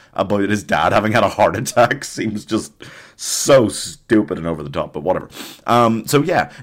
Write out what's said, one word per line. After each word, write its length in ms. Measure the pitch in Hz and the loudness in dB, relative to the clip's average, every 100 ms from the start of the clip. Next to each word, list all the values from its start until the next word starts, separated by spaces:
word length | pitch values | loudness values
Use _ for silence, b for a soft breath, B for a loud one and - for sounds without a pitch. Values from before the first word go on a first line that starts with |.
| b | b
about 360 | - 95 101 98 | -6 -2 0 0
his 140 | 104 | -2
dad 300 | - 76 87 | -2 0 2
having 180 | 104 107 | 2 2
had 120 | 113 | 2
a 60 | 98 | 2
heart 260 | - 92 90 | 2 0 0
attack 480 | - 120 117 135 | -2 2 2 0
<laughs> 20 | - | -8
seems 400 | - 110 104 - | -8 -6 -6 -4
just 260 | 110 - - B B B B | -4 -4 -16 B B B B
so 520 | - - - 135 104 | -8 -2 4 6 4
stupid 680 | - - - - 107 - 87 | -2 -10 -8 2 2 2 -2
and 100 | 82 | -4
over 160 | 78 | -6
the 60 | 71 | -6
top, 240 | 80 76 | -6 -6
but 100 | 76 | -4
whatever. 260 | 76 80 - B B B - | -2 -2 -4 B B B 0
Um, 400 | 120 117 113 - | 4 4 2 0
so 140 | 143 | 0
yeah, 300 | 147 - 76 B | 2 -2 -2 B